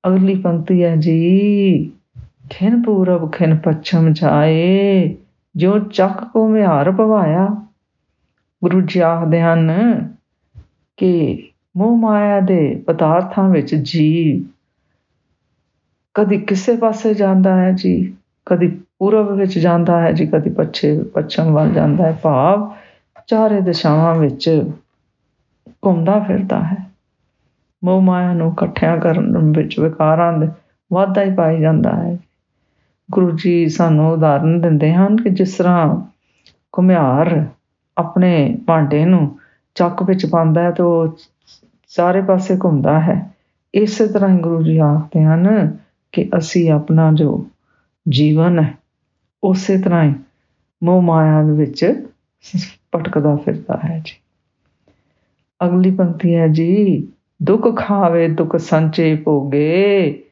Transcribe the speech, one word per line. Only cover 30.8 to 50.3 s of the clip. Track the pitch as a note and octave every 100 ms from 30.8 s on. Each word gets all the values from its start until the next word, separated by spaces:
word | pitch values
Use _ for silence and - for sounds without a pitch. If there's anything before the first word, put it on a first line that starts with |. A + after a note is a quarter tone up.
| _
ਵਾਧਾ | F3+ G3 F#3+
ਹੀ | G3
ਪਾਈ | F#3+ E3 D#3+
ਜਾਂਦਾ | D#3 D#3 D#3+ -
ਹੈ। | E3+ F3 _ _ _ _ _ _ _ _ _
ਗੁਰੂ | - F3+
ਜੀ | E3 F3+ F3 E3
ਸਾਨੂੰ | D#3+ E3 D#3 D#3
ਉਦਾਹਰਨ | D#3+ D#3+ C#3 D#3+ E3+
ਦਿੰਦੇ | E3+ D3+ D#3
ਹਨ | F3 G3 A3
ਕਿ | A3+
ਜਿਸ | F#3 F#3 -
ਤਰ੍ਹਾਂ | F3+ F3 D#3+ E3+ - _ _ _ _ _ _ -
ਘੁਮਿਆਰ | F#3 F3 C#3 C3 E3+ E3 D#3 - _ _ _ -
ਆਪਣੇ | E3 F#3 F3+ E3+ C3+ - -
ਭਾਂਡੇ | D#3+ C#3+ D3 E3
ਨੂੰ | F#3 D3 - _ _ _ -
ਚੱਕ | F3 F3
ਵਿੱਚ | F#3 F#3 E3
ਪਾਉਂਦਾ | E3+ E3 D#3+
ਹੈ | F3
ਤੇ | E3+
ਉਹ | F3 E3+ D#3+ D#3+ _ _ _ _ _ _ _ -
ਚਾਰੇ | F3 F#3
ਪਾਸੇ | G3 F#3 - F#3
ਘੁੰਮਦਾ | F3+ D3+ D3 D#3
ਹੈ, | D#3+ - - _ _ _ _ G3
ਇਸੇ | G#3 - G#3+
ਤਰ੍ਹਾਂ | G3 G3
ਹੀ | F#3
ਗੁਰੂ | E3 E3
ਜੀ | D#3+ D#3+
ਆਖਦੇ | D3+ D3+ D#3 E3+
ਹਨ | D#3 D#3+ F#3 A3 D#3 D#3 _ _ _
ਕਿ | - - F3
ਅਸੀਂ | D#3+ F3+ E3
ਆਪਣਾ | D3 D3+ D#3+ D#3+
ਜੋ | D#3 D3+ - - _ _ _ _ _ -
ਜੀਵਨ | C3 D3+ D3+ F3 F3
ਹੈ, | D3 - _ _ _ _ _ _
ਉਸੇ | F#3+ F#3 - F#3+
ਤਰ੍ਹਾਂ | F#3 E3+
ਹੀ | D3+ C3+ -